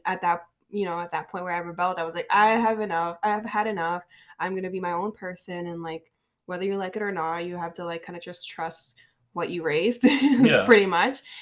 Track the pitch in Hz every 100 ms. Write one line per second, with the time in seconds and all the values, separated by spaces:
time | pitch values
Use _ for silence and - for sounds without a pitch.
0 | - 185 180 170 - _ _ 202 185 170
1 | 175 160 151 190 180 175 175 170 180 175
2 | 165 170 - 202 214 226 226 220 208 165
3 | 170 170 214 208 220 214 220 202 165 175
4 | - _ - - 180 190 185 185 180 175
5 | 202 214 185 180 - 175 175 170 170 160
6 | - _ _ _ - 180 190 196 185 214
7 | 208 185 160 170 175 175 170 170 170 165
8 | 165 175 180 175 - - 165 170 - -
9 | _ _ _ 180 170 175 160 151 196 240
10 | 269 277 269 247 254 214 190 220 190 170
11 | 214 277 - -